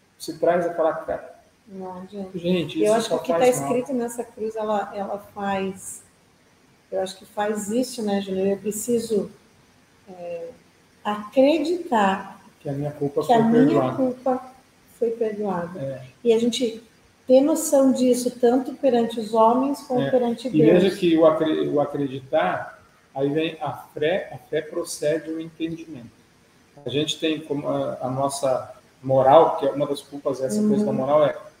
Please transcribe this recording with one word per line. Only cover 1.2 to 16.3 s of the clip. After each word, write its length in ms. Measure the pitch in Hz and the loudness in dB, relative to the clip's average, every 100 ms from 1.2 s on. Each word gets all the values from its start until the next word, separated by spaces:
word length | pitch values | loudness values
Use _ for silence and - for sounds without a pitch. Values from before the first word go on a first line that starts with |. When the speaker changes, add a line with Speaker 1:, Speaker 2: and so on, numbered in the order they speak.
| - - _ _ - | -10 -20 _ _ -20
Speaker 2:
Não, 380 | 190 185 180 185 | -14 -14 -14 -14
gente. 300 | 202 185 180 | -12 -10 -6
Speaker 1:
Gente, 420 | 170 180 151 - | -2 -2 -2 0
Speaker 2:
Eu 60 | 208 | 2
Speaker 1:
isso 80 | |
Speaker 2:
acho 100 | 226 - | 2 2
que 40 | |
Speaker 1:
só 60 | 247 | -2
Speaker 2:
o 40 | |
que 100 | - | 0
tá 80 | - | 2
Speaker 1:
faz 200 | 247 269 | 4 4
mal. 80 | 269 | 0
Speaker 2:
escrito 240 | 247 247 | -2 -2
nessa 300 | 254 240 240 | -2 -4 -6
cruz, 320 | - - 220 220 | -12 -8 -8 -4
ela, 360 | 214 208 202 | -2 -2 -4
ela 260 | 208 202 202 - | -8 -8 -8 -10
faz, 680 | 208 196 196 190 185 - - _ _ _ _ _ _ _ _ - | -8 -4 -2 -4 -8 -14 -16 _ _ _ _ _ _ _ _ -10
eu 80 | 190 | -6
acho 160 | 190 - | -6 -8
que 100 | - | -12
faz 440 | - 208 214 196 | -4 -2 -2 -2
isso, 320 | 233 254 - | -2 -2 -4
né, 180 | 208 202 | -2 -2
Júnior? 280 | 196 190 196 | -2 -2 -2
Eu 100 | 196 | -2
preciso, 760 | 208 202 - 233 226 208 - - _ _ _ _ _ _ - | -4 -6 -2 -2 0 -2 -2 -10 _ _ _ _ _ _ -20
é, 400 | 180 175 170 165 - _ _ _ _ 208 | -14 -10 -10 -10 -16 _ _ _ _ -8
acreditar 1400 | 208 214 269 277 320 302 359 - 226 196 190 - - - _ | -6 -2 4 4 4 0 -4 -2 2 2 0 -6 -18 -20 _
Speaker 1:
Que 80 | 147 | -8
a 40 | |
minha 180 | 139 147 | -6 -6
culpa 300 | - 143 - | -4 -4 -2
Speaker 2:
Que 60 | 147 | 2
Speaker 1:
foi 80 | 233 | 4
Speaker 2:
a 40 | |
minha 220 | 226 233 277 | 6 6 6
Speaker 1:
perdoada. 300 | 277 262 254 | 4 2 0
Speaker 2:
culpa 460 | 254 240 269 254 - - _ _ _ - | -2 -2 -2 -2 -4 -20 _ _ _ -4
foi 120 | 233 | -4
perdoada. 680 | 233 220 208 208 175 170 180 | -2 -4 -4 -4 -4 -6 -8
Speaker 1:
É. 220 | 135 127 131 - | -10 -10 -16 -4
Speaker 2:
E 100 | 233 | 2